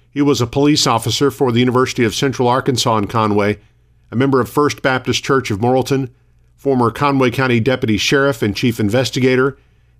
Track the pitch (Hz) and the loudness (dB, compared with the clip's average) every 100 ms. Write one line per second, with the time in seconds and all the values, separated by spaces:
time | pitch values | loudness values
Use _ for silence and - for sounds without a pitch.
0 | _ 139 143 123 117 139 147 147 143 113 | _ -2 0 0 -2 0 2 2 2 0
1 | 120 - 143 - 131 117 123 123 127 - | -2 0 -2 0 0 2 2 2 0 0
2 | 113 - 139 127 120 127 139 123 - 110 | -2 0 -4 0 0 0 0 -2 0 0
3 | 98 117 107 104 101 101 _ _ _ _ | -2 -2 0 0 0 -2 _ _ _ _
4 | _ 113 139 131 110 151 147 - 139 127 | _ -2 0 2 0 0 0 0 -2 -2
5 | 123 120 - 135 - 101 120 131 123 135 | -2 -4 0 -2 0 -2 0 0 0 -2
6 | 131 _ _ _ _ _ 139 127 117 - | -4 _ _ _ _ _ -2 2 0 0
7 | 143 135 127 123 131 120 123 127 110 101 | 0 2 0 0 0 2 0 -2 0 -2
8 | - 143 139 139 110 98 127 113 104 120 | 0 2 2 0 -4 -2 -2 -2 -2 0
9 | 123 135 127 127 139 - _ _ _ _ | -2 0 0 2 0 -4 _ _ _ _